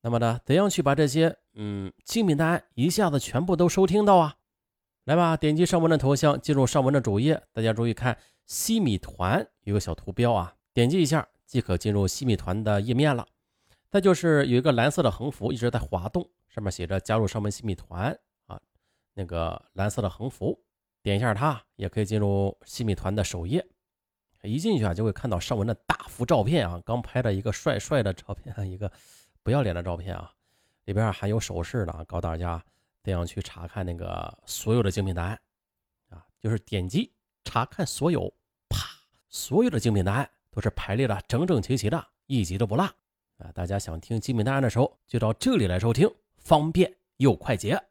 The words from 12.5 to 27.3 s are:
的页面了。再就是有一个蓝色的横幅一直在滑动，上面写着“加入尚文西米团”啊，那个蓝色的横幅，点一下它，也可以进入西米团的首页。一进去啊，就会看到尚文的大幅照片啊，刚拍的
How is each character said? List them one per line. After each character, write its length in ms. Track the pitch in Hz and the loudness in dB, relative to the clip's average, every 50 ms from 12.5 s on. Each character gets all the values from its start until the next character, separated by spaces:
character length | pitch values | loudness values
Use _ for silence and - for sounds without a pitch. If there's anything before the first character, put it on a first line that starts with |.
| 92 107 110 | -4 -2 0
的 180 | 107 104 101 | 0 0 0
页 140 | 101 117 123 | 0 0 0
面 220 | 120 147 156 139 | 2 2 2 0
了。 100 | 120 - _ _ _ _ _ _ _ _ _ _ _ _ _ | -2 -6 _ _ _ _ _ _ _ _ _ _ _ _ _
再 100 | - 202 | 0 4
就 140 | 185 196 185 | 4 4 4
是 320 | - - 170 156 147 139 | 4 4 2 4 4 4
有 100 | 131 120 | 4 4
一 40 | 123 | 4
个 100 | 127 156 | 4 4
蓝 180 | 135 117 113 143 | 4 4 4 2
色 140 | - - 160 | 2 2 2
的 80 | 120 | 2
横 220 | 90 - 117 147 139 | 0 0 -6 -8 -6
幅 180 | - - - | -4 -4 -4
一 60 | 156 | -4
直 140 | 117 113 120 | -2 -2 -2
在 100 | - 120 | -2 -2
滑 280 | 117 - - 92 87 107 | -4 -2 -4 -4 -4 -2
动， 200 | - 185 - _ _ _ _ _ | -4 -4 -6 _ _ _ _ _
上 140 | _ - 104 | _ -6 -6
面 80 | 98 | -6
写 160 | - - 90 | -4 -4 -6
着 140 | 80 95 95 | -4 -4 -4
“加 160 | - - 110 | -2 0 0
入 100 | 110 110 | 2 2
尚 160 | 95 - 110 104 | 0 -2 -2 -4
文 80 | 104 | -4
西 140 | 98 - - | -6 -6 -6
米 100 | 110 95 | -6 -6
团” 420 | - - _ 85 87 98 - - - _ _ _ _ _ | -6 -8 _ -8 -4 -4 -4 -4 -6 _ _ _ _ _
啊， 140 | _ 95 95 _ _ _ _ _ _ _ _ _ _ _ | _ -18 -18 _ _ _ _ _ _ _ _ _ _ _
那 100 | - 95 | -10 -10
个 360 | 85 87 82 82 82 82 - _ _ _ | -6 -4 -4 -4 -4 -4 -8 _ _ _
蓝 180 | 95 98 107 | -4 -4 -2
色 100 | - - | -2 -2
的 80 | 107 95 | -4 -4
横 220 | - - 107 135 | -4 -6 -10 -10
幅， 320 | - - 95 120 - _ _ _ _ _ _ _ _ _ _ | -8 -6 -4 -4 -4 _ _ _ _ _ _ _ _ _ _
点 140 | 101 98 | -2 0
一 40 | 101 | 0
下 140 | 120 123 107 | 2 0 0
它， 260 | 98 127 151 147 - - _ _ | 0 0 -2 -2 -4 -10 _ _
也 120 | - 101 92 | -8 -8 -6
可 120 | - 110 | -2 -4
以 40 | 107 | -2
进 160 | 101 110 107 | 0 0 0
入 360 | 104 101 98 98 98 98 - _ _ | 2 2 2 0 0 -2 -4 _ _
西 200 | - - - 123 | -18 -8 -6 -2
米 100 | 110 98 | -2 -2
团 180 | - - 92 101 | -2 -2 -4 -2
的 120 | 107 98 | -2 -2
首 220 | - - 87 85 | -2 -4 -6 -6
页。 200 | 90 123 180 - _ _ _ _ _ _ _ _ _ _ _ _ _ _ _ - | -2 -2 -2 -4 _ _ _ _ _ _ _ _ _ _ _ _ _ _ _ -8
一 160 | 101 110 147 | -4 -4 -2
进 200 | 165 226 214 147 | 0 0 2 2
去 60 | 107 | 2
啊， 100 | 98 85 | 0 0
就 80 | 85 110 | 0 0
会 80 | 110 | -2
看 180 | 98 - - - | -2 -2 -4 -4
到 120 | 98 85 | -4 -2
尚 180 | - - 131 110 | -2 -2 -2 -2
文 80 | 98 | 0
的 80 | 113 113 - _ | -2 -2 -4 _
大 100 | _ - - - - | _ -4 -4 -4 -18
幅 160 | - - 123 | -6 -6 0
照 200 | - 170 127 101 | 2 2 2 4
片 240 | 113 160 170 113 87 | 2 2 2 0 0
啊， 120 | 87 85 - | -4 -8 -6
刚 180 | - 113 123 117 | -4 -4 -4 -4
拍 180 | - - 127 | -4 -4 -2
的 120 | 123 117 | 0 0